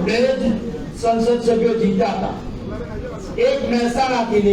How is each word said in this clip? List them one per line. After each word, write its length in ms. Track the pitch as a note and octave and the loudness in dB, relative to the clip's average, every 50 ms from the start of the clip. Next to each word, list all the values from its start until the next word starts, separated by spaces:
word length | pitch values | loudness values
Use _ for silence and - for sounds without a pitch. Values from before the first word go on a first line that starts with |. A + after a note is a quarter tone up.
| F3+ | 0
બે 120 | G#3 A3+ A#3+ B3 C4+ C4+ - | 0 2 2 2 2 2 0
જ 20 | - - - - - - A#3 - - - - | 0 0 0 -2 -2 -6 -8 -8 -8 -8 -8
સંસદ 440 | - - A3+ A3+ A3+ A3+ A#3+ A#3+ A#3+ - | -4 0 0 2 2 2 2 2 2 2
સભ્યો 300 | A#3 A3+ - A#3 A3+ G#3+ A3+ | 2 2 2 2 2 2 2
જીત્યા 360 | G3+ G3 F#3+ - A#3 G3+ F#3+ | 2 2 2 2 0 0 0
હતા, 200 | F#3+ - - - - - - - - - - G#3+ A3 A#3+ A#3+ - - - - - - - - - A4 - | -2 -4 -6 -6 -6 -8 -8 -8 -8 -8 -8 -8 -8 -8 -8 -8 -10 -8 -10 -10 -10 -10 -8 -2 0 2
એક 120 | C4+ C4+ C#4 A3 A3+ | 2 2 0 0 0
મહેસાણાથી 720 | A#3 A#3+ A#3+ A#3+ - C4+ C4 B3+ B3+ A#3 A3 - G#3 G#3 | 0 2 0 0 0 0 0 0 0 0 0 2 2 2
ને 80 | G3+ G3+ | 4 4